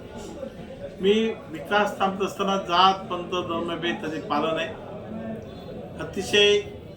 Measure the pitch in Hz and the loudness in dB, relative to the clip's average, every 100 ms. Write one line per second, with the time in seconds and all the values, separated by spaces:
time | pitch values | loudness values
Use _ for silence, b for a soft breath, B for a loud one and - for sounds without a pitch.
0 | - 240 - - 233 - - - - - | -12 -12 -12 -10 -10 -10 -12 -12 -12 0
1 | 190 214 226 - - 156 - 208 196 - | 4 4 4 -2 -8 -10 0 2 2 2
2 | 190 190 190 - 196 190 185 175 190 190 | 0 0 -2 0 0 0 4 8 8 6
3 | - 175 175 180 175 165 170 165 170 156 | -2 -6 -2 -4 -2 -2 -2 -2 -2 -2
4 | 156 156 - 151 160 160 160 - - - | -4 -6 0 0 2 0 -4 -6 -12 -12
5 | - - 571 - - - - - - - | -10 -8 -8 -8 -10 -12 -12 -12 -10 -8
6 | - 202 185 208 208 208 - - - | -6 -4 2 6 8 6 2 -10 -12